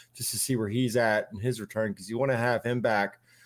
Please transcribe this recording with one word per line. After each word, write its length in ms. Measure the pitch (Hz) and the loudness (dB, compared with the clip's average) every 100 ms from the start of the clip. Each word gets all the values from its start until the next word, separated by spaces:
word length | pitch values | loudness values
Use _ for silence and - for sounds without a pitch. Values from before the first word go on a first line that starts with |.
| - | -20
just 160 | - 123 | -10 -6
to 80 | 110 | -4
see 180 | - 123 | -2 0
where 120 | 107 | 0
he's 280 | 117 127 120 | 0 2 2
at 320 | 117 107 - | 4 2 0
in 80 | 104 | -4
his 200 | 123 117 | -4 -4
return, 320 | 101 110 110 | -4 -2 -2
'cause 160 | 98 95 | -4 -6
you 80 | 113 | -2
wanna 200 | 135 120 | 0 2
have 280 | 120 117 | 2 0
him 160 | 120 123 | 0 0
back 380 | 117 104 101 - _ - | 2 2 0 -4 _ -20